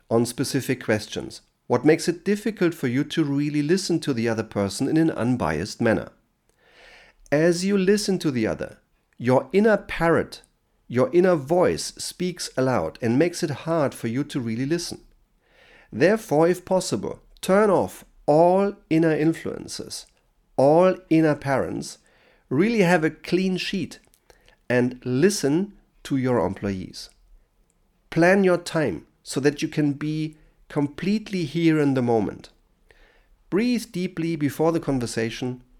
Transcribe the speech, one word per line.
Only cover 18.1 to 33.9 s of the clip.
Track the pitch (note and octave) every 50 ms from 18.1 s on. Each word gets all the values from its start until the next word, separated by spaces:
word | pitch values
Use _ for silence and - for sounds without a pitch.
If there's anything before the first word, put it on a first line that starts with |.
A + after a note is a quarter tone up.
| _ _ _
all | - D3 D#3 E3+ F3 F#3 F#3+ G3+ G3+ G3+ - _ _
inner | D#3+ D#3+ E3 D#3+ D#3
influences, | - D#3 E3 D#3+ - - - - - - - - - - - - - - _ _ _ _ _ _ _ _ _ _
all | - C3 C#3 D3+ E3 F#3 F#3 F3+ F#3 - _
inner | E3 D#3+ D#3+ D#3 D3
parents, | D3 - C#3+ C3+ A#2+ F2+ E2 G#2+ A2+ - - - _ _ _ _ _ _ _ _ _ _ _
really | C3 C3+ F#3+ A3+ A#3+ A3
have | F#3+ E3+ F3+ F3 D#3
a | D#3+
clean | D3+ - - - - F3+ F#3+ F#3+ F#3 F3+
sheet | - - - - B2 - - - _ _ _ _ _ _ _ _ _ _ _ _ _ _
and | A#2+ B2 B2 B2 B2 - -
listen | B2 B2 C3 D#3+ G3+ G3+ - - C3+ C#3+ E3+ G3 G#3 - - _ _ _ _ _
to | - D3
your | C3+ B2+ B2+ B2 A2+ E2+
employees. | F#2 F#2+ - - G2+ G2 F#2 F2+ - - - - - _ _ _ _ - _ _ _ _ _ _ _ _ _ _ _ _ _ _ _
Plan | - E3 E3 F3+ F#3+ G3+ G3
your | F#3 F3 E3+
time | F3 - - E3 D3+ A#2+ E2 C#2 - _ _ _
so | _ - - C#3+
that | B2+ D3 C#3+ -
you | D#3 D#3
can | - D#3 D3+ C#3+
be | C#3 C#3 D3+ D3+ D#3 D#3 D#3 D#3 D#3 _ _ _ _ _ _ _
completely | - D3+ C#3+ C#3+ C#3+ - - F#3+ G#3 A3 G#3+ - F#3+ F#3 E3
here | C#3 - E3 E3 D#3+ D#3 D#3
in | D3 C#3+ C3+
the | C3
moment. | B2 A#2+ A#2 A2+ G2+ E2 - - - - _ _ _ _ _ _ _ _ _ _ _ _ _ _ _ _ _ _ _ _
Breathe | - F#3+ A#3 B3 B3 A3 - -